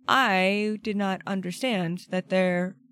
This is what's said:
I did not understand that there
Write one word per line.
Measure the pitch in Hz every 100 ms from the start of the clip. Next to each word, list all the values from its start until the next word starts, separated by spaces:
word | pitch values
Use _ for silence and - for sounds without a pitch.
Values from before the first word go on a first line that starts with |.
| -
I | 262 247 185 190 208 214 214
did | 220 202
not | 196 190 -
understand | 190 180 175 262 202 170 180 -
that | 185 -
there | 185 185 180 180 - _